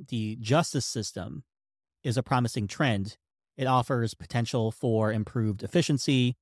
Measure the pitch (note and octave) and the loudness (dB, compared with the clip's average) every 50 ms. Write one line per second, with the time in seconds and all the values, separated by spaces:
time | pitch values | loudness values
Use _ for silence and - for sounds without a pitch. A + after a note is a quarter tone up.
0 | - - B2 A2+ G#2+ G#2+ A2+ B2 A2+ G#2+ C3+ E3 E3 - - C3+ - - - A#2 | -10 -8 -4 -4 -4 -4 -6 -6 -2 2 2 2 2 2 -2 -2 -4 -2 -4 -6
1 | G#2 - - - G#2+ A2 - - - _ _ _ _ _ _ _ _ _ _ _ | -6 -6 -8 -8 -10 -10 -10 -12 -14 _ _ _ _ _ _ _ _ _ _ _
2 | - B2+ A2 C3 A#2+ - C3+ B2+ A#2+ A2+ - A#2+ G#2 G2 - - D#3 C3 G#2+ G2 | -4 -2 -2 -2 0 2 2 2 2 0 -2 -2 -4 -4 -2 0 0 2 2 0
3 | F#2+ G#2+ - - _ _ _ _ _ _ _ - C3 C3 B2+ B2+ A#2+ - C#3 A#2+ | -2 -4 -8 -14 _ _ _ _ _ _ _ -4 0 2 2 2 2 2 0 0
4 | A#2 A2 - - - - - B2 A2+ - - A#2+ A2+ A2 - - - A#2+ A2+ A2 | 0 -2 -4 -8 -10 -4 -2 -2 -2 0 0 0 0 0 0 -2 0 0 2 2
5 | G#2+ G#2+ A2 A2+ G#2 - - B2 A2 A2 G2+ G#2+ - - - F3 - - D3 C3 | 2 2 2 0 -2 -2 -2 0 0 0 0 -2 -4 0 2 2 2 2 2 0
6 | - - C#3 B2+ B2 B2 B2+ - | 2 2 4 4 4 2 0 -2